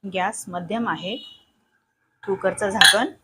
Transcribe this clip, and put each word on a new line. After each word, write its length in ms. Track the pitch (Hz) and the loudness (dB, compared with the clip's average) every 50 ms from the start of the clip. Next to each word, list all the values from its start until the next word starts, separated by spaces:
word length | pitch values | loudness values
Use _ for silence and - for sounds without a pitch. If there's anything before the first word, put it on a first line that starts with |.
| - 196 180 | -12 -6 -2
गॅस 300 | 185 180 196 226 - - - | -2 -2 -2 -2 -6 -12 -8
मध्यम 400 | 175 175 180 165 202 233 233 214 | -8 -8 -6 -4 -4 -2 -2 -2
आहे, 280 | 165 151 160 185 220 277 - - - - _ _ _ _ _ _ _ _ _ _ _ _ _ _ _ _ - | -2 -4 -4 -8 -8 -8 -12 -16 -20 -20 _ _ _ _ _ _ _ _ _ _ _ _ _ _ _ _ -4
कुकरचं 440 | - 196 190 190 190 185 - 214 202 | -4 -4 0 0 -2 0 0 -2 -2
झाकण 400 | 196 214 175 - - 208 247 381 - _ | 4 6 6 8 8 6 0 -2 -6 _